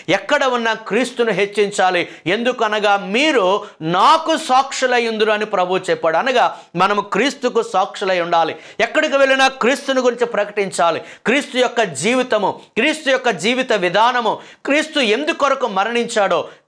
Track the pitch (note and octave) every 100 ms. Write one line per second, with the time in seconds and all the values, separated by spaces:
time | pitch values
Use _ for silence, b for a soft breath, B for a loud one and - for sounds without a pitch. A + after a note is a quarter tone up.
0 | - G3 - C#4+ C4+ A#3+ A3+ G#3+ - G#3
1 | B3 - A3+ F#3 G3+ F#3 G3+ - F#3 F3+
2 | D#3 B D#3 G#3+ A#3+ B3 G#3+ G#3+ G#3 G3+
3 | F#3 A3+ D#4 B3+ F#3 G3+ G3+ B D#3+ F3+
4 | B3 D#4+ D#4+ D#4 D#4 B3+ C4 - B3+ B3
5 | A3+ A3 A3 G#3+ G#3+ G3 F3+ F#3 F3+ D#3+
6 | E3 D#3+ B3 A#3+ E3+ B B E3+ G3 G3+
7 | G3 F#3+ C4+ C4+ B3 G#3 A3+ F#3 F3+ -
8 | G3 F3+ E3+ E3+ D#3+ A#2 B B A3+ D4+
9 | D#4 C#4 C4+ C4 C4 C4 A3+ C4+ C4+ C4
10 | B3 A#3+ A#3 G3+ G#3 G#3 F#3+ - E3+ C#3+
11 | B B G3 C#4 - B3+ A#3+ A#3+ G3+ C3
12 | G3+ B3+ B3+ G#3+ F3+ - B G#3 C#4+ D4+
13 | C4+ C4 - F3+ G3+ B3+ B3+ G#3+ F3+ F#3+
14 | A#3 B3 A3 D#3+ B B - D4 D4+ D4
15 | A3 A3+ D#4 D#4+ C#4 C4+ B3 F#3+ G#3 A#3+
16 | A#3 G#3+ F#3+ E3 - B